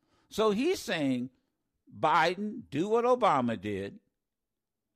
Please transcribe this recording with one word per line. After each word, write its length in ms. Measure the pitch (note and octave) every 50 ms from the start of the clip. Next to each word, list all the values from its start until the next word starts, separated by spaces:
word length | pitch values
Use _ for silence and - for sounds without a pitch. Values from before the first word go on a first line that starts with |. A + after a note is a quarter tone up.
| _ _ _ _ _ _ -
So 180 | G3+ A3 A3
he's 280 | G3 G#3+ C4+ F4 F#4 -
saying, 500 | - - F#3+ D#3+ C#3+ C3+ B2+ B2 B2 C3 _ _ _ _ _ _ _ _ _ _ _ _ - G#2
"Biden, 600 | C3+ D3+ D#3+ E3+ D#3+ F3 F#3 E3+ G#3+ G#3 - A#2 G#2+ -
do 160 | C3+ C#3+ F#3
what 160 | G#3 A3 A#3 A#3
Obama 560 | B3 B3+ B3 A3 F#3 D#3 C3+ A#2+ A#2 A2+ F#2+
did, 400 | F#2 G#2 G2+ F#2+ G2 G2+ - - _ _ _ _ _ _ _ _ _ _ _ _ _ _ _ _ _ _ _